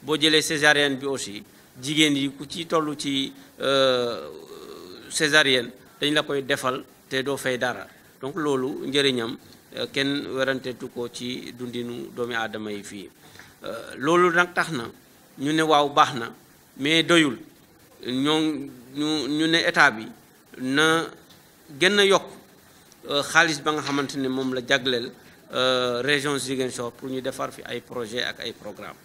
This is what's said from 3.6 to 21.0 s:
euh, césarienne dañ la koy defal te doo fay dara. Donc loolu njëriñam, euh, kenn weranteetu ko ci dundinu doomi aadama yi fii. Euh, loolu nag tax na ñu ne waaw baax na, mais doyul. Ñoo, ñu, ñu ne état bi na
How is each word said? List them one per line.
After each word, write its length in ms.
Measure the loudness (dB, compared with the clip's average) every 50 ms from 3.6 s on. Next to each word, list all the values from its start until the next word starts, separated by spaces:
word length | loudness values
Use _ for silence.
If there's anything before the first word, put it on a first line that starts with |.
euh, 680 | -2 2 4 4 4 4 4 2 0 -2 -4 -6 -10 -12 -14 -14 -16 -16 -18 -16 -16 -16 -14 -16 -16 -16 -16 -16 -16 -8
césarienne 600 | -4 0 0 6 6 6 6 6 4 2 2 -2 -8 -16 -20 -20 -8 -2
dañ 120 | -2 2 2
la 80 | 2 0
koy 180 | 0 -2 -4 0
defal 400 | 0 -2 0 0 -2 -2 -2 -6 -12 -20 -20 -14 -6
te 140 | -4 -2 -2
doo 140 | -2 -4
fay 200 | -2 -2 -2 -2
dara. 300 | 0 0 -2 -2 -4 -10 -14 -18 -20 -20 -20 -18 -12
Donc 140 | -10 -8 -6
loolu 500 | -2 0 0 0 0 0 -2 -4 -6 -6 -2
njëriñam, 480 | 0 2 2 2 2 0 -2 -4 -6 -10 -14 -20 -20 -20 -20 -16 -8
euh, 100 | -8 -8 -4 -2
kenn 340 | -2 -2 0 -2 -4 -4 -6 -2
weranteetu 540 | -2 0 0 0 -2 -4 -8 -10 -8 -12 -12
ko 200 | -8 -6 -8 -8 -8
ci 400 | -10 -8 -8 -8 -8 -10 -12 -12
dundinu 520 | -10 -10 -8 -6 -6 -6 -6 -8 -10 -10 -12 -6
doomi 180 | -6 -6 -4 -2
aadama 380 | -4 -4 -4 -6 -8 -8 -6 -8
yi 100 | -8 -10
fii. 260 | -12 -14 -14 -14 -16 -18 _ -20 -20 -20 -20 -20 -20 -20 _ -12
Euh, 300 | -12 -10 -10 -12 -12 -12 -6
loolu 340 | 0 2 4 6 6 6 6
nag 180 | 4 2 2 2
tax 160 | -2 -2 -2 -2
na 160 | -6 -6 -8 -12 -16 -20 _ -20 -20 -20 -20 -12 -6
ñu 140 | -2 0 2
ne 100 | 2 4
waaw 260 | 6 6 6 6 4
baax 240 | 6 4 4 4 4
na, 180 | -6 -6 -8 -10 -14 -20 _ -20 _ _ _ _ -4
mais 260 | 0 2 2 2 4
doyul. 340 | 6 6 6 6 4 0 -4 -12 -20 -20 _ -20 _ _ _ -20 -20 -20 -14 -10
Ñoo, 360 | -6 -4 0 0 2 2 2 2 0 -2 -4 -8 -10 -14 -18 -20 -14 -8
ñu, 320 | -6 -4 -2 -2 -2 -2 -2
ñu 180 | -2 0 0
ne 120 | 2 2 2 2 2
état 240 | 4 6 6 4 4
bi 160 | 2 -10 -12 -14 -18 -20 -20 _ -20 _ _ -14 -8
na 480 | -4 0 2 4 4 4 4 2